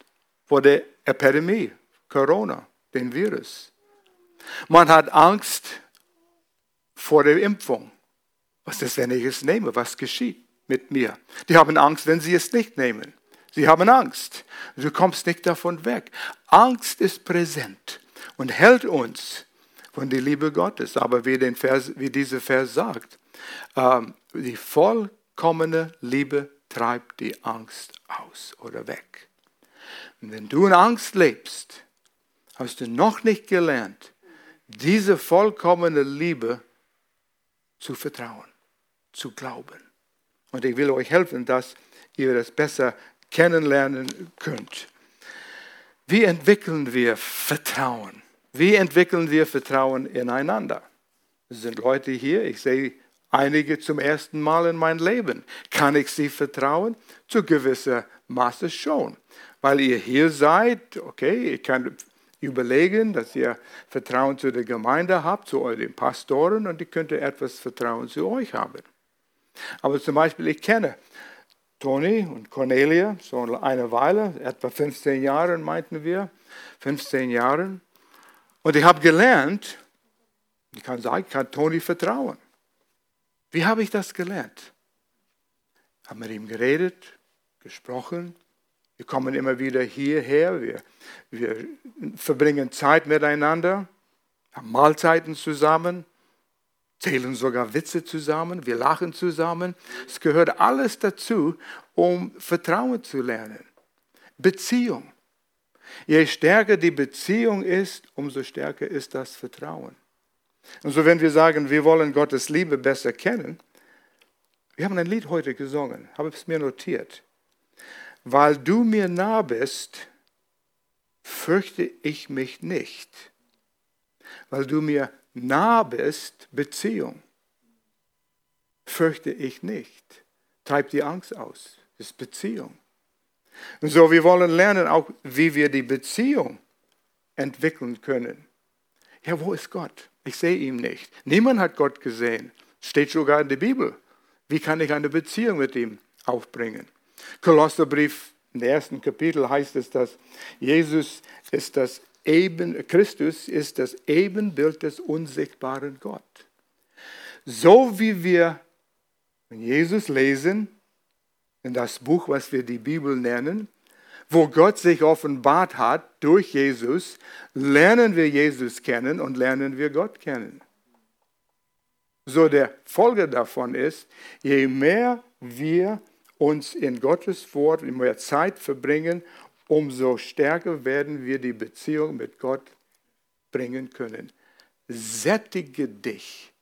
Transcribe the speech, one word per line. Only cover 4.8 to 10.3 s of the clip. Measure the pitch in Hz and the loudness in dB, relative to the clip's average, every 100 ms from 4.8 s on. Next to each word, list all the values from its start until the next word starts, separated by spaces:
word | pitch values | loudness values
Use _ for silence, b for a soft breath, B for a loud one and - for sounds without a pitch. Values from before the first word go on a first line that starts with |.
| 160 | 10
hat | 160 147 | 8 8
Angst | 156 165 208 - - - - - _ _ _ _ _ _ _ _ _ _ | 6 6 6 -2 -8 -10 -16 -20 _ _ _ _ _ _ _ _ _ _
vor | - - 151 | -18 2 6
der | 143 160 | 6 6
Impfung. | 202 202 - 117 - _ _ _ _ _ _ _ | 2 -2 -4 -6 -8 _ _ _ _ _ _ _
Was | - - | -14 -8
ist, | 127 - | -6 -4
wenn | 123 | -2
ich | 127 | -2
es | 127 127 | -4 -2
nehme? | 139 208 165 | -2 0 -2
Was | 120 120 - | -4 -6 -8
geschieht | 131 - - | -8 -6 -6